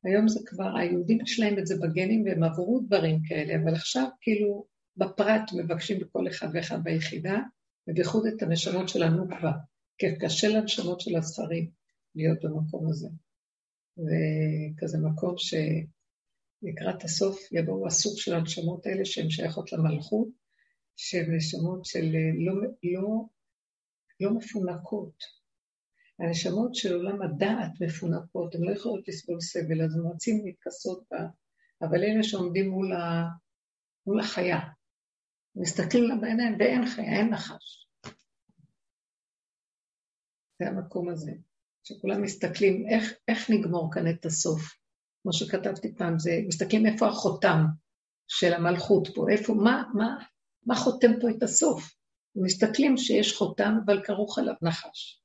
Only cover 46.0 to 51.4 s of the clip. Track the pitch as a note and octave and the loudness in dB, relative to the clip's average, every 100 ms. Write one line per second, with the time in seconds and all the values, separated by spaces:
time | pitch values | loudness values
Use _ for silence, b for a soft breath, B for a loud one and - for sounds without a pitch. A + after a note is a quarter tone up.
46 | E3+ E3 D#3+ E3 F#3+ F3+ F#3+ A3 A3 G#3 | -2 0 0 0 -2 -2 2 4 4 4
47 | A3 - G3 - F#3+ E3 D#3 D#3 _ _ | 2 2 -2 2 4 6 4 2 _ _
48 | _ _ _ - F3 E3+ E3+ F3 - F#3+ | _ _ _ 2 2 4 2 0 4 4
49 | - - - G#3+ - G#3+ G#3+ C4+ - G3+ | 4 -2 2 2 4 4 6 4 0 -2
50 | A3+ C4+ - _ _ _ - A#3+ - - | -2 -2 -12 _ _ _ -2 0 0 6
51 | A#3+ A3+ A#3+ G#3+ | 6 6 2 0